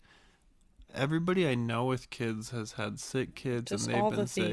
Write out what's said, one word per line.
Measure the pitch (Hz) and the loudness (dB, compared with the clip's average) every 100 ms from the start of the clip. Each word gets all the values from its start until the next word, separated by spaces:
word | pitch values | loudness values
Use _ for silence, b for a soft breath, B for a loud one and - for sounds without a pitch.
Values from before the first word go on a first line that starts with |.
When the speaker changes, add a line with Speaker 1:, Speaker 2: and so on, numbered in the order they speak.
| b b b b b _ - - - | b b b b b _ -20 -20 -10
Speaker 1:
Everybody | - 139 160 170 185 160 | -2 0 2 2 2 4
I | 123 | 2
know | 117 117 127 | 2 2 2
with | 127 - | 0 -2
kids | - 117 110 113 | -4 -2 -2 -4
has | 120 110 | -6 -6
had | - 104 104 | -4 -4 -4
sick | - 131 - | -4 -2 -2
kids, | - 135 120 117 | -4 -2 -2 0
Speaker 2:
Just | 101 113 | -2 0
Speaker 1:
and | 202 | 2
they've | |
Speaker 2:
all | 208 | 2
Speaker 1:
been | 202 | 2
Speaker 2:
the | 202 | 0
Speaker 1:
sick. | 196 175 | 2 0